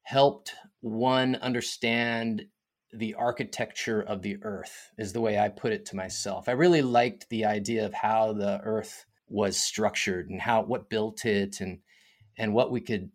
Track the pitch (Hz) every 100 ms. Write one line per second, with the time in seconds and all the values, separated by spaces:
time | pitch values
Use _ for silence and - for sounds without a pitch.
0 | - 135 139 143 - - - _ 117 110
1 | 127 131 127 127 127 120 - - 117 117
2 | 117 113 113 107 104 _ _ _ _ 107
3 | 110 - 120 120 107 - 113 - - 110
4 | 101 101 101 101 107 95 - - - -
5 | 101 117 113 104 104 - 120 101 - 98
6 | 92 - 104 92 - 123 175 165 127 120
7 | 123 - - 113 107 104 101 113 104 -
8 | 107 110 110 107 101 101 110 110 - -
9 | - _ - 104 101 - - - 107 -
10 | - 90 87 95 120 113 113 131 - 110
11 | 110 110 117 101 98 - 92 92 _ _
12 | _ _ _ - 110 110 127 123 - 104
13 | 98